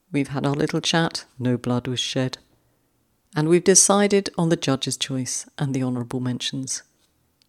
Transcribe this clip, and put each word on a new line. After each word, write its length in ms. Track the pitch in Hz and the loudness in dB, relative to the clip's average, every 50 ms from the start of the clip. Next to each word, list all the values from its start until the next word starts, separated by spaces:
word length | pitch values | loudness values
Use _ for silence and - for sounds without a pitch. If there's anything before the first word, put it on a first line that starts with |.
| _ _ | _ _
we've 160 | - 143 135 127 | -4 -4 -2 -2
had 180 | 135 139 127 | -4 -2 -2
our 80 | 143 143 | 0 0
little 280 | 147 156 151 - 160 | 0 0 -2 -2 -2
chat, 440 | 151 - - 165 165 - - - - - _ - | -2 0 2 2 2 0 -2 -6 -12 -12 _ -4
no 180 | 120 127 123 120 | -2 0 0 0
blood 300 | - 120 123 123 - 131 | 0 -2 -2 -2 -2 -4
was 120 | 127 117 | -4 -4
shed, 380 | - - - 135 131 127 - - _ _ _ _ _ _ _ _ _ _ _ _ _ _ _ _ _ _ _ | -4 -4 -2 -2 -2 -2 -4 -8 _ _ _ _ _ _ _ _ _ _ _ _ _ _ _ _ _ _ _
and 140 | 156 151 156 | -2 0 4
we've 140 | 175 180 170 | 4 4 6
decided 680 | - 185 - - - 196 202 202 202 202 196 196 - - - | 6 6 6 6 6 6 4 4 4 4 2 0 0 -2 0
on 120 | 170 165 | 0 2
the 60 | 170 | 2
judge's 420 | 160 - 135 135 131 - 139 127 - | 0 2 0 0 0 -2 -4 -6 -4
choice 520 | - - 135 131 127 123 - - - - - - | -6 -4 -4 -4 -4 -4 -6 -8 -10 -10 -8 -6
and 160 | 151 135 131 | -4 -2 -2
the 80 | 135 | -2
honourable 380 | 131 127 123 123 117 117 - 127 | -2 -2 -2 -4 -6 -6 -6 -4
mentions. 640 | 127 127 123 120 - - - 139 131 127 - - - _ _ _ _ _ _ _ _ _ _ _ _ | -4 -4 -4 -4 -6 -6 -6 -6 -6 -6 -8 -10 -10 _ _ _ _ _ _ _ _ _ _ _ _